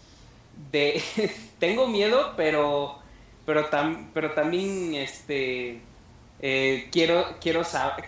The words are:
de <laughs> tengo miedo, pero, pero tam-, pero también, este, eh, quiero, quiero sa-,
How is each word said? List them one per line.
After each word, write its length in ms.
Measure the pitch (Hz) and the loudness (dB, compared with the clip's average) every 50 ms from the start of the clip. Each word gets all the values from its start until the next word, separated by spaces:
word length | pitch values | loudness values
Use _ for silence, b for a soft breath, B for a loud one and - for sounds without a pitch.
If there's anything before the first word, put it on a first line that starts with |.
| B B B B B B B B B - - - 151 139 | B B B B B B B B B -20 -20 -20 -10 -4
de 320 | - 147 143 143 147 160 151 - - | 0 2 2 2 2 0 -4 -4 -2
<laughs> 420 | - 214 180 - - - - - - | -2 -2 -2 -2 -6 -16 -18 -6 -2
tengo 280 | - 170 208 233 262 247 | 0 2 2 2 2 2
miedo, 460 | 226 202 202 214 233 262 294 - - | 2 2 2 4 4 4 2 2 0
pero, 600 | - 165 156 151 151 147 147 143 143 143 135 - - B B B B B B B B - | 0 0 2 4 4 2 2 2 0 -2 -2 -6 -12 B B B B B B B B -4
pero 240 | - 151 151 151 151 | 0 2 2 2 2
tam-, 420 | - 143 147 160 165 160 - - - | 2 0 2 0 -2 -4 -8 -8 -6
pero 160 | 160 156 156 151 | -4 -4 -2 0
también, 600 | 156 151 160 170 180 190 196 196 190 180 170 156 | 0 0 0 0 0 -2 -2 -4 -4 -4 -4 -4
este, 840 | 143 139 135 - - - - 147 139 135 127 127 127 123 120 117 117 - - - - - - - - - - - - - | -4 -6 -6 -10 -12 -8 -6 -4 -2 -2 -2 -4 -4 -6 -8 -10 -12 -16 -20 -20 -20 -20 -20 -20 -20 -20 -20 -14 -6 -4
eh, 460 | 135 131 135 135 135 135 127 - - - | -2 0 2 2 2 2 0 -2 -2 2
quiero, 440 | 165 165 165 170 175 185 - - - | 2 4 4 4 4 2 0 -4 -4
quiero 240 | - 170 165 165 170 | -2 0 0 0 0
sa-, 320 | 165 - 151 - - 165 - - | -2 -2 -2 -2 -2 -4 -6 -6